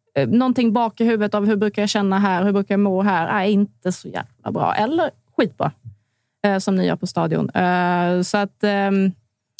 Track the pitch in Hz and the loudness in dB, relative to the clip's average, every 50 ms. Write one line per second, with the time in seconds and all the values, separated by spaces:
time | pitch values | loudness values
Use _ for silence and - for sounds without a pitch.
0 | _ _ _ 139 139 113 202 240 262 254 247 262 240 226 202 247 233 220 - - | _ _ _ -2 0 2 2 2 2 2 2 2 2 2 2 2 0 -2 -2 0
1 | 233 233 233 214 208 208 214 208 202 214 220 196 214 208 202 - 208 208 - 214 | 0 2 2 2 0 0 0 0 2 2 2 2 0 -2 0 -2 -2 -2 0 0
2 | 202 196 190 196 202 196 185 175 185 208 196 202 196 - 202 196 202 202 185 185 | 0 0 2 2 2 2 2 2 2 2 0 0 0 0 0 0 2 0 0 0
3 | 196 208 190 165 165 175 220 208 185 208 208 196 208 202 - _ _ 185 180 - | 0 0 0 0 -2 -2 -2 0 0 2 2 2 0 0 -4 _ _ -6 -6 -6
4 | - - 92 90 - - _ _ _ - 214 - - - - - 208 247 311 339 | -10 -10 -10 -10 -12 -12 _ _ _ -6 -4 -2 -2 0 0 0 -2 -2 0 -2
5 | 339 - - _ _ _ _ - 262 - - _ - 151 - _ _ - - _ | -2 -2 -4 _ _ _ _ -2 -2 -2 -2 _ -6 -6 -6 _ _ -20 -20 _
6 | _ _ _ _ _ _ _ _ - 208 196 190 - 208 190 185 175 175 170 180 | _ _ _ _ _ _ _ _ -2 0 0 0 0 0 0 0 0 0 -2 -2
7 | - 180 - 175 165 165 165 160 - - - - 185 180 180 180 180 175 180 175 | -6 -6 -4 -4 -2 -2 -2 -2 -4 -2 -2 0 0 0 0 0 0 0 0 0
8 | 175 175 180 180 180 - - 208 202 196 - _ - 208 202 202 196 196 196 196 | 0 0 0 0 -2 -2 -2 -2 -2 -4 -6 _ -2 -2 0 0 0 0 0 2
9 | 190 190 185 - _ _ _ _ _ _ _ | 0 0 -2 -4 _ _ _ _ _ _ _